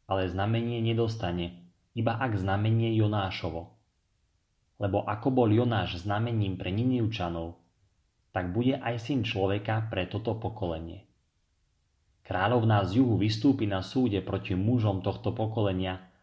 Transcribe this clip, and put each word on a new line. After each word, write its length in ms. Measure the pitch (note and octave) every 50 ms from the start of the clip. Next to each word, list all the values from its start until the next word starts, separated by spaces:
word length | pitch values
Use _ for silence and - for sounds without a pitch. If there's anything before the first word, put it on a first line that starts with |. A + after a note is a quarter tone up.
| _
ale 240 | - F#2+ G2 F#2 F#2
znamenie 560 | F2 F#2+ G2 G#2+ A2+ A#2 A#2 A#2+ A#2+ A#2 A2+
nedostane, 800 | A2+ A#2 A2+ A#2 A2 A2 - - F2 F2 F2 E2+ F2 - - - - _ _ _ _ -
iba 160 | A#2 A2 A#2+ A2+
ak 240 | A2+ C3+ B2+ G#2+
znamenie 560 | F#2+ F#2 G2 F#2+ G#2 G#2 A2 A2 A2+ A2+ A2+ A2+
Jonášovo. 800 | A2 G#2+ G#2 G#2+ G#2 F#2+ F#2 - - - E2+ D#2+ E2 F2 - - _ _ _ _ _ _ _ _ _ _ _ _ _ _ _ _ _ _ _ _
Lebo 240 | - G#2 G2 F#2+ G2+ - -
ako 240 | G#2 G#2+ - C3+ C3
bol 160 | B2+ A#2+ A2
Jonáš 560 | G#2+ A2+ B2 A#2+ A2+ G2+ F2+ F2 F2 F2 E2+
znamením 560 | G#2 G2+ G#2 A#2 A#2 A2+ A2 G2+ F#2+ F#2 F2+
pre 80 | F#2+ F#2
Ninivčanov, 880 | F#2 G#2+ B2 C3 B2+ B2 A2+ G2+ A2+ - F2+ E2+ E2+ E2 E2 E2+ E2+ - _ _ _ _ _ _ _ _ _ _ _ _ _ _ -
tak 160 | - F2+ F2+ F2+
bude 240 | A2+ A#2+ C3 C3+
aj 240 | C3+ - A#2 A#2+ A#2
Syn 240 | - - D3 C3 A2
človeka 640 | - - G2 F#2+ G2 G2 G#2 G#2 - A2 A2 A2 -
pre 160 | - F#2+ F2+
toto 320 | F2+ - G2+ - A#2+ A2+
pokolenie. 720 | A2+ A2+ F#2+ - - F#2+ F2 E2 D#2+ E2 E2 F2 G2 - _ _ _ _ _ _ _ _ _ _ _ _ _ _ _ _ _ _ _ _ _ _ _ _
Kráľovná 640 | - - F2+ F#2 G#2+ B2 A#2+ A2+ A2+ G#2+ G2+ G2
z 160 | F2 G2 B2+ C3+
juhu 160 | A#2+ G#2+ F2+
vystúpi 480 | G2+ A2 A2 - - C#3+ C3+ - A2+
na 160 | G2+ G2 F#2+ F#2
súde 400 | - - C3 B2+ A#2 G2+ F#2+ -
proti 320 | - G2 F#2+ - - F#2+
mužom 480 | F2+ G2 A2 B2+ B2 G#2+ G#2+ F#2+ F#2+ F2+
tohto 320 | G2+ F#2+ - - G#2 A2+
pokolenia 720 | - A2+ A2 A2 A2+ G#2 G2 F#2+ F#2 F#2+ F#2 F#2 F#2 - - _ _